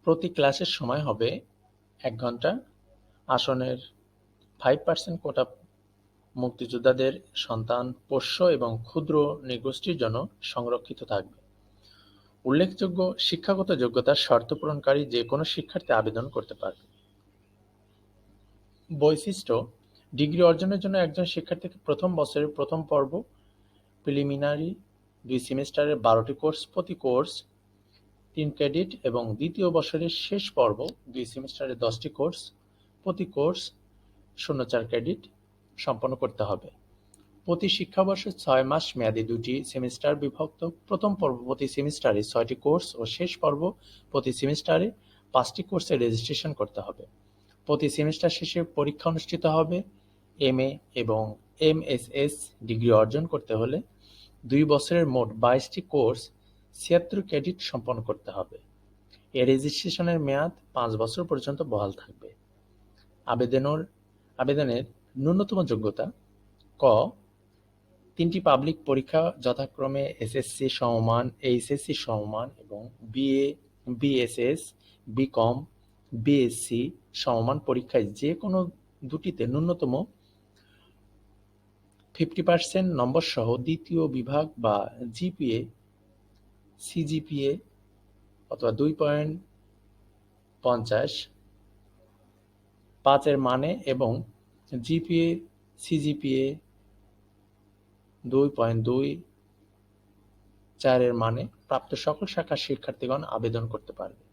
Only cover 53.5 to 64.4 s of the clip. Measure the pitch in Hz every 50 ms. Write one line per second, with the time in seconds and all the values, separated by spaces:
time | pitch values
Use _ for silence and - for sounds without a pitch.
53.5 | 113 110 113 123 139 180 247 _ _ _ _ - - - - _ _ _ - 120
54.5 | 127 143 156 147 147 139 147 - 170 170 165 143 127 127 120 110 110 110 117 120
55.5 | 123 135 - - - 190 185 - - 143 123 110 123 120 - - _ _ _ _
56.5 | _ _ _ _ _ - - - 170 175 175 170 - 196 190 - - 147 139 180
57.5 | 180 - - - - 127 113 120 123 113 113 - 104 - _ - 95 98 90 -
58.5 | - - _ _ _ _ _ _ _ _ _ _ - _ _ _ - 135 127 127
59.5 | 135 131 135 147 147 - - 180 165 - 175 170 170 160 151 139 139 139 151 175
60.5 | - - _ _ _ 127 120 113 110 104 113 113 - 185 175 165 156 135 - 139
61.5 | 139 - 165 135 113 104 104 98 98 - - - - _ - - - _ _ _
62.5 | _ _ _ _ _ _ _ _ _ _ _ _ _ _ _ - 120 120 127 120
63.5 | 123 135 135 143 147 160 170 - _ _ _ _ _ _ _ _ _ -